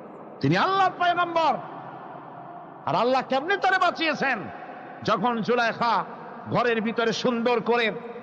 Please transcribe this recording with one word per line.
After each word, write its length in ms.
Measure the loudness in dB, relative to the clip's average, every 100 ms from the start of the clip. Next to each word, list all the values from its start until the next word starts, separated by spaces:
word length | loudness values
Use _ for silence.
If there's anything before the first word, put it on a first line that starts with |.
| -16 -16 -16 -4
তিনি 160 | 2 2
আল্লাহর 360 | 4 4 2 4
পয়গম্বর, 580 | 2 2 2 2 2 2 -4 -12 -14 -14 -14 -14 -16 -16 -16 -16 -16 -10 -2
আর 80 |
আল্লাহ 280 | 2 2 2 2
কেমনে 280 | 0 0 0
তারে 220 | 2 2
বাঁচিয়েছেন? 600 | 2 2 -2 0 0 -2 -6 -12 -14 -14 -16 -6
যখন 380 | 0 2 2 0
জুলাইখা 640 | 2 2 2 2 2 2 0 -8 -14 -14 -2
ঘরের 300 | 2 2 2
ভিতরে 320 | 0 2 0
সুন্দর 480 | 2 2 2 2 2
করে 320 | 4 2 2 -2 -8 -12